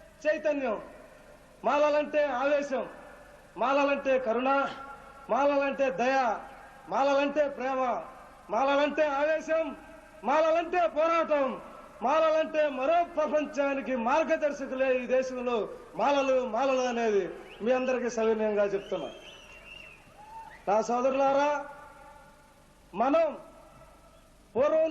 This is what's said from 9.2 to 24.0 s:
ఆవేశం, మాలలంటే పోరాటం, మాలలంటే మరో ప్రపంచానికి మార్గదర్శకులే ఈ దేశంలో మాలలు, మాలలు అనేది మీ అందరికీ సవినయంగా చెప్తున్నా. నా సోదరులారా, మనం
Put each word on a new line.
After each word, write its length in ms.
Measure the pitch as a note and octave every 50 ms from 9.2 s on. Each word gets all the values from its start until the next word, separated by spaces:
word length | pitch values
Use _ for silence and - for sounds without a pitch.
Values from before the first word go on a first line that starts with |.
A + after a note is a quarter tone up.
ఆవేశం, 440 | D4 D#4 D#4+ D#4 - D4+ D#4+ D#4+ D#4+ D#4+ - - - - - - - - - - - A3
మాలలంటే 520 | C4+ D#4+ D#4+ D#4+ D#4+ E4+ F4 E4+ E4+ F4 F4 D#4 -
పోరాటం, 500 | D4 D#4+ E4 E4 E4 D#4 - D4+ D4 C#4 C4 G#3+ F3 - - - - - - - - G#3
మాలలంటే 560 | A#3+ D4 D#4+ D#4+ D#4+ D#4 D#4+ D#4+ - D#4 D#4 D4+ D4 C4+ B3+
మరో 200 | B3+ C#4+ E4 F4 E4+ E4+ -
ప్రపంచానికి 800 | D4+ D4+ D4 D4 D4+ D4 C#4+ - B3+ C#4+ C#4 C#4 C4+ A#3 A3 C4 B3 A3 B3
మార్గదర్శకులే 800 | C4+ D#4+ D#4+ - D#4+ D#4+ D4+ D4 C#4 - C#4 A3+ B3 C4 C4+ C4+ B3+ B3+ B3
ఈ 20 | G3 B3
దేశంలో 400 | C4 B3+ B3+ B3+ B3 A#3+ B3 A#3+ A3 F#3+ - - - - - - F3+
మాలలు, 360 | G#3 C4+ C#4+ C#4+ C4+ C4+ C4 B3+ A#3+ A3+ G#3+
మాలలు 280 | A3+ C#4 C4+ C4 B3+ B3+ B3 A#3
అనేది 320 | A#3 A#3 A3+ G#3 G3 F3+ E3 - - - - - - G3+
మీ 80 | A3+ B3+ B3+
అందరికీ 300 | B3+ B3+ C4 A#3+ A#3 A#3 A3 A3+
సవినయంగా 460 | A3 A3 A3+ A3 G#3+ G#3+ G#3 G3+ G3+ G3+ E3+
చెప్తున్నా. 360 | F#3+ - - G3 F3 C#3+ A#2 - - - - - - - - - - - - - - - - - - - - - - G#5+ G#5+ A5 A5+ A5+ A5 - - - -
నా 80 | - A3 A3+ -
సోదరులారా, 640 | A#3+ B3 B3 C4+ C4 C4+ C#4 C4+ C#4 C#4 C#4+ D4 D4 C#4+ C#4+ - - - - - - - - - - - - - - - - - - - - - - - - - -
మనం 340 | F#3 A#3 C4+ D4 E4 E4 D4+ B3+ F#3+ - - - - - - - - - - - -